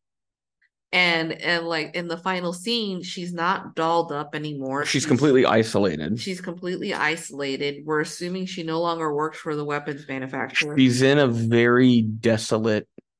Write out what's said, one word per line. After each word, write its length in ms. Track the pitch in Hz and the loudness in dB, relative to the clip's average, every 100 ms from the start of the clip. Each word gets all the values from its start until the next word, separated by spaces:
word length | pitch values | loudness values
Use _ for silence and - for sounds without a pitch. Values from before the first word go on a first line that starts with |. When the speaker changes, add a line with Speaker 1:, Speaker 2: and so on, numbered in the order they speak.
| _ _ _ _ _ _ _ _ _ | _ _ _ _ _ _ _ _ _
Speaker 1:
And, 380 | 180 180 165 160 | 0 2 2 -2
and, 340 | - 156 170 165 | -4 -2 -2 -2
like, 280 | 160 151 | -4 -4
in 120 | 175 175 | -6 -6
the 120 | 170 | -6
final 340 | 190 185 175 | -4 -4 -4
scene, 500 | 175 - 240 208 185 | -6 -4 -4 -4 -6
she's 300 | 180 - 175 | -10 -10 -8
not 420 | 175 170 196 - | -4 -2 -2 -6
dolled 380 | - 160 170 160 | -4 0 2 0
up 220 | 147 151 | -6 -8
anymore. 500 | 151 151 143 131 135 | -8 -8 -8 -4 -4
Speaker 2:
She's 180 | 147 143 | -2 -2
Speaker 1:
She's 40 | - | 2
Speaker 2:
completely 400 | 120 151 131 76 | 2 6 6 6
isolated. 760 | 110 113 104 98 78 76 113 | 4 4 2 0 0 -4 -4
Speaker 1:
she's 220 | 196 180 | -6 -8
completely 500 | 180 175 180 185 208 | -10 -8 -8 -6 -6
isolated. 920 | - 151 160 - 139 139 135 143 143 151 | -2 -2 -2 -8 -8 -6 -4 -6 -6 -4
We're 140 | 151 | -2
assuming 420 | 156 - 175 185 | -2 -6 -8 -6
she 180 | 185 - | -6 -8
no 180 | 160 160 | -4 -2
longer 320 | 170 165 160 | -2 -2 -2
works 240 | 147 156 - | -2 -4 -6
for 180 | 160 151 | -8 -6
the 80 | |
weapons 420 | 147 147 147 143 - | -4 -4 -6 -10 -8
manufacturer. 720 | 135 131 135 120 - 151 147 | -8 -6 -6 -4 -2 0 4
Speaker 2:
She's 240 | 131 123 | 4 6
in 180 | 135 143 | 6 6
a 80 | 135 | 4
very 760 | 117 113 117 120 123 127 120 | 2 2 4 6 6 8 6
desolate, 880 | 110 110 117 110 - 110 113 107 - - _ | 4 0 2 2 0 0 2 0 -2 -18 _